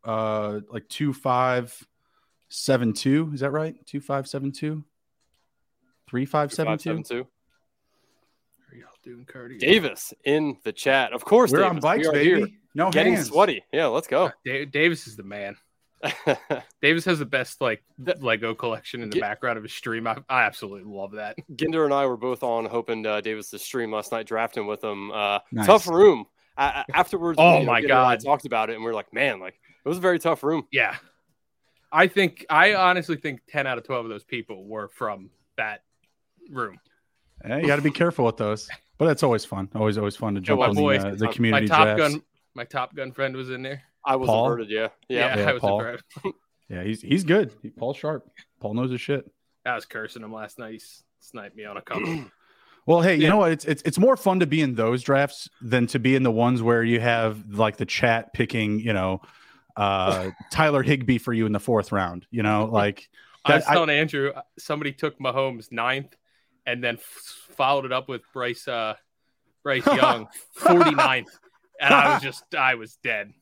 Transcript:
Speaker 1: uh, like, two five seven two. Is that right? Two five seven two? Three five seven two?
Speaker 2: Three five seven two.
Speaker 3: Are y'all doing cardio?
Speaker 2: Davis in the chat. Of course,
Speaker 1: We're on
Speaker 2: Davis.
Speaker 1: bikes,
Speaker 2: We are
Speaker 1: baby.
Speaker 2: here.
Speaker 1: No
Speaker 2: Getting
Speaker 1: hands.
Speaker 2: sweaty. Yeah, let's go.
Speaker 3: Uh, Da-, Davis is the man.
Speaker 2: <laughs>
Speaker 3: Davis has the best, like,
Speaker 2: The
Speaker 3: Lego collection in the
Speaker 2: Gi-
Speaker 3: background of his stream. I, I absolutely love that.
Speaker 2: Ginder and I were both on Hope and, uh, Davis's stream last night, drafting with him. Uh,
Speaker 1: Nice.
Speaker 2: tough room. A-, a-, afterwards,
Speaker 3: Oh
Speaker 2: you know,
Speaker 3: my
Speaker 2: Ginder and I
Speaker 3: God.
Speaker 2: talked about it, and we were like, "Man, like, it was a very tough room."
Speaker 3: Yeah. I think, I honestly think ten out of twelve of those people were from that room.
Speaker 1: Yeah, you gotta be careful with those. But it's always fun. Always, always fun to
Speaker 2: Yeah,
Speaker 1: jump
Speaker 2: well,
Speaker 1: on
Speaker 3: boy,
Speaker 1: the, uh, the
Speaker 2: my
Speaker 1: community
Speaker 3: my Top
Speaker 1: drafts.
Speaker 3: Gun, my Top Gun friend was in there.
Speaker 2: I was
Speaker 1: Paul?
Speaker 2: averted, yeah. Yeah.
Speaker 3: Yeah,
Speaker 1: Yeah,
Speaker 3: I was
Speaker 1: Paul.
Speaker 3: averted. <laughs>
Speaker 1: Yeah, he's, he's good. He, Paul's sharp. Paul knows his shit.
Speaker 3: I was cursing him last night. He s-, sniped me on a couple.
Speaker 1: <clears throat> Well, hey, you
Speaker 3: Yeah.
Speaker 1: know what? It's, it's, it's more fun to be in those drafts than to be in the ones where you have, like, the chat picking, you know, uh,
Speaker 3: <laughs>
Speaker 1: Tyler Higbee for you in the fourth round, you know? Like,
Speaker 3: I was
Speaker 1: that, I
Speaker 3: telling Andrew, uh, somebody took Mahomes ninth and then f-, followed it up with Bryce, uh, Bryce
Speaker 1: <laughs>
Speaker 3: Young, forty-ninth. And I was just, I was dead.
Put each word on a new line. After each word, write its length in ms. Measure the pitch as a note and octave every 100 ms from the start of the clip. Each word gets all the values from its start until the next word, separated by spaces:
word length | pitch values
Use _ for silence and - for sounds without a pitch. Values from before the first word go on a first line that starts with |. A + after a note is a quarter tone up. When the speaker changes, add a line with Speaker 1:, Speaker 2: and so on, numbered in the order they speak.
Speaker 1:
uh, 580 | A#2 A2 A2 G#2+ G#2 G#2 G#2
like, 180 | A2 -
two 240 | - D3
five 720 | C3+ C3+ B2 B2+ B2 A#2 - - _ _ _ _ _ _
seven 440 | - - C3 A#2+
two. 360 | G2+ C3+ C#3+ D#3+
Is 80 | C#3+
that 100 | C#3+
right? 240 | D3 D#3+ - -
Two 140 | C#3+
five 260 | C#3 C#3 C3+
seven 240 | C#3+ C#3
two? 320 | C3+ D3+ D#3 D3+ _ _ _ _ _ _ _ _ _ _ _ _
Three 160 | B2 C3+
five 260 | D#3 D3
seven 260 | - D#3 D#3+
two? 160 | E3
Speaker 2:
Three 20 | D#3+
five 80 |
seven 0 |
two. 240 | - B2 C3 _ _ _ _ _ _ _ _ _ _ _ _ _ _
Speaker 3:
Are 40 | A#2+
y'all 120 | - _
doing 220 | B2 A#2+ A#2+
cardio? 340 | C3 B2 B2
Speaker 2:
Davis 540 | C3 G#3 D3 F#2 - -
in 340 | C#3 D3+ D3+ B2+
the 80 | A2
chat. 420 | - C#3 C3+ B2
Of 100 | B2 -
course, 260 | A3 A#3+
Speaker 1:
We're 120 | C#3+ F#3+
on 60 | E3
Speaker 2:
Davis. 80 |
Speaker 1:
bikes, 180 | D3 F#3
Speaker 2:
We 40 | D#3+
are 60 |
Speaker 1:
baby. 120 | D3 D#3 F#3+
Speaker 2:
here. 80 | G#3 - _
Speaker 1:
No 160 | C#3+ F3+
Speaker 2:
Getting 240 | D#3 E3
Speaker 1:
hands. 140 | G3 B2
Speaker 2:
sweaty. 360 | D3 G3+ G#2+ _
Yeah, 160 | D3 D3+
let's 200 | B2+ -
go. 180 | C#3 E3+
Speaker 3:
Uh, 40 | - B2+
Da-, 200 | C3+ C#3+
Davis 420 | C#3+ E3 D#3+ -
is 100 | G#2+
the 60 |
man. 340 | G2 G#2 G2+ G2+ _ _ _ _
Speaker 2:
<laughs> 800 | C#3+ - - C3+ - B2+ - _
Speaker 3:
Davis 240 | C#3+ E3 E3+
has 140 | D#3+
the 60 | C#3
best, 360 | C#3 B2 -
like, 220 | C3 A2 _ -
Speaker 2:
The 160 | B2+ F3
Speaker 3:
Lego 360 | B2+ A2+ A2+ A2
collection 480 | A#2+ A2 - B2
in 60 | A2+
the 60 | A2+
Speaker 2:
Gi- 40 |
Speaker 3:
background 360 | G2+ G#2+ B2 A2+
of 60 |
his 100 | A2
stream. 340 | - B2 A2+ A2+
I, 100 | A#2+ -
I 140 | B2+
absolutely 480 | G#2+ - G#2 G2 G2
love 200 | G2 G2
that. 240 | G#2 G#2 - -
Speaker 2:
Ginder 320 | C3 D#3+ D#3+ D3
and 80 |
I 120 | C#3 C3+
were 100 | A#2+
both 260 | B2+ B2
on 220 | B2+ A#2 A2
Hope 240 | A#2 A#2
and, 160 | A2+ G#2+
uh, 160 | G#2
Davis's 400 | G#2+ G#2+ G2+ G#2
stream 300 | - C3 A2
last 200 | G#2+ -
night, 140 | A#2 G#2+
drafting 400 | A2+ A2+ - G#2
with 160 | G#2
him. 280 | A2 G2+ G2+
Uh, 280 | G#2 G#2 G2+ _
Speaker 1:
Nice. 160 | A#2 G#2+
Speaker 2:
tough 200 | G#3+ -
room. 380 | E3+ G#3 C3+ G#2 _ _ -
A-, 40 | C#3 C3 -
a-, 80 | D#3
afterwards, 420 | F3+ F#3+ E3+ D#3
Speaker 3:
Oh 200 | E3+ D#3+
Speaker 2:
you 0 | C#3
know, 60 |
Speaker 3:
my 100 | A#2
Speaker 2:
Ginder 40 | C#3
and 80 |
I 220 | C3 B2+ A#2
Speaker 3:
God. 80 |
Speaker 2:
talked 220 | B2 C#3+ C3+
about 240 | A#2 A2
it, 40 |
and 80 | A2+
we 60 | A2+
were 80 | A2
like, 180 | -
"Man, 260 | A#2 C#3 G2+
like, 200 | F#2 _ _ _ C#3
it 20 |
was 80 | F3+
a 20 |
very 160 | F3+ E3+
tough 240 | E3 D#3
room." 240 | C#3+ D#3+ -
Speaker 3:
Yeah. 240 | C3+ G#2+ - _ _ _ _ _ _ _ _ _
I 160 | D#3 F3+
think, 380 | G3+ F3+ - -
I 240 | D#3 F#3+
honestly 440 | G3+ F#3 F3+ E3+ D3+
think 240 | D3+ B2+ _
ten 200 | D3 C3+
out 100 | A#2+
of 60 |
twelve 220 | A2 B2+ A2+
of 40 |
those 140 | G#2
people 420 | _ B2 A2 G2 G2+
were 220 | G#2+ G2+
from 420 | - A2+ G2 F#2+ _ _ -
that 260 | G#2+ G#2 _ _ _ _ _ _ F4
room. 300 | C3 A2 F2+ _ _ _ _ _ - -
Speaker 1:
Yeah, 120 | C3+
you 100 | D3+
gotta 140 | C#3+
be 100 | D3
careful 340 | C#3 E3+ D#3+ A#2
with 120 | -
those. 320 | G#2+ G#2+ - - _ _
But 120 | D#3+
it's 140 | C#3+
always 200 | C#3 A2+ -
fun. 240 | F#2+ G2 A2
Always, 220 | G#2+ G#2+
always 180 | G#2 -
fun 200 | A2 G2+
to 40 |
Speaker 2:
Yeah, 40 | F#2
Speaker 1:
jump 140 | -
Speaker 2:
well, 80 | A#2+
Speaker 1:
on 60 | G2+
Speaker 3:
boy, 220 | C#3+ C3+
Speaker 1:
the, 80 | G2
uh, 60 | G2+
the 100 | A2+
Speaker 2:
my 60 |
Speaker 1:
community 340 | A2+ A#2 C3+ G#2+
Speaker 3:
my 80 | D#3
Top 100 | G#2+ G#2+
Speaker 1:
drafts. 160 | D3+
Speaker 3:
Gun, 100 | D3+ _ _ _ -
my 80 | B2
Top 300 | C#3 B2+ D3
Gun 160 | C3
friend 240 | B2+ C3+ C3
was 140 | B2+
in 120 | B2+
there. 220 | C3 C#3 _ _ C#3+
Speaker 2:
I 100 | C3+
was 120 | B2+
Speaker 1:
Paul? 180 | A2 B2
Speaker 2:
averted, 220 | A#2 G#2+
yeah. 180 | G#2+ A2 _ _
Yeah. 260 | B2 B2 A#2
Speaker 3:
Yeah, 20 |
Speaker 1:
Yeah, 100 | G2+
Speaker 3:
I 40 |
was 80 | B2
Speaker 1:
Paul. 180 | G2+ G#2
Speaker 3:
averted. 220 | A2+ A#2+ _ -
<laughs> 100 | - - _ _ _
Speaker 1:
Yeah, 140 | F2+
he's, 180 | F#2+ A2
he's 220 | - E3+ E3
good. 260 | F#3+ C#3+ -
He, 80 | A#2
Paul's 280 | - A#2 C3+
sharp. 280 | D3+ D3 _ - _ _
Paul 120 | G#2 A2+
knows 160 | B2+
his 100 | B2
shit. 280 | - C#3 - _ _ _ B2
Speaker 3:
I 100 | A#2
was 100 | -
cursing 380 | A2+ G#2+ A#2+
him 80 | A2
last 240 | A2 G#2+ -
night. 120 | A2+
He 40 | A2
s-, 260 | - - _ _
sniped 360 | - A#2 G2+ G#2+
me 100 | G#2
on 100 | G2
a 40 |
couple. 440 | - - D#3+ E3 A2+
Speaker 1:
<clears throat> 60 | _ _ _ _ _ -
Well, 140 | E3+
hey, 140 | F3 D#3+
you 60 |
Speaker 3:
Yeah. 60 | D#3
Speaker 1:
know 80 | G#3
what? 140 | F3
It's, 140 | D#3+ -
it's, 180 | D3+
it's 160 | E3 E3
more 180 | A#3 C4
fun 220 | G3 F#3
to 80 | D#3+
be 120 | D#3
in 140 | C#3+
those 300 | A2+ A2+ B2+
drafts 440 | C3 C#3 C#3 - - _
than 240 | A#2+ B2 A#2+
to 120 | C3
be 160 | A#2+ C3
in 80 |
the 80 | B2+
ones 320 | A2+ A#2+ B2
where 180 | A2+ A#2
you 160 | A2+ A#2
have, 480 | A#2+ A#2 A2 G#2+ G#2
like, 240 | G2+ A2 -
the 80 | G2
chat 480 | - B2 A2+ -
picking, 460 | - A#2 A#2 G#2+ G#2+
you 120 | A#2
know, 300 | G2+ F#2+ F#2+ - _ - _ _ -
uh, 540 | G2+ G2 F#2+ F#2+ F#2+ -
Speaker 3:
<laughs> 120 | -
Speaker 1:
Tyler 300 | - D#3 C#3+
Higbee 380 | C3 C#3 B2+ A#2+
for 120 | -
you 140 | A#2 A2
in 60 |
the 80 | G#2
fourth 320 | - A2+ G2+
round, 340 | G2+ F2+ F2 -
you 100 | A#2
know? 240 | G#2+ G#2+ A2
Like, 420 | A2 G2+ G2+ - _ - _ C#3
Speaker 3:
I 100 | D3+
was 80 | -
Speaker 1:
that, 40 |
I 40 | D#3
Speaker 3:
telling 160 | D#3
Andrew, 400 | D3 D#3 C#3+ C#3 C3
uh, 60 | - -
somebody 360 | - D3+ D3
took 260 | C#3 D3+ -
Mahomes 520 | C3+ C3 C3+ A#2+ -
ninth 440 | A#2 A#2+ C3+ C#3 _ _ _ _ _ -
and 180 | B2
then 120 | A#2+ A#2+
f-, 520 | - - - - - -
followed 300 | C3+ C#3+ C3
it 60 |
up 180 | B2+ C3+
with 140 | A#2+ _
Bryce, 340 | C3+ B2 A#2 -
uh, 280 | A#2 A2 A2 _ _ _ _ _ _
Bryce 240 | C#3+ - -
Speaker 1:
<laughs> 80 |
Speaker 3:
Young, 340 | C4+ D4+ A#2 A2 - -
forty-ninth. 760 | - E4 F4 E4+ C#4+ D4+ B2+ - - _ _ _ -
And 140 | C#3+
I 200 | C#3+ C#3+ C#4+
was 80 |
just, 320 | C3+ - _ D#3
I 180 | C3 A#2+
was 200 | A2 _
dead. 280 | B2 A2 G2+ _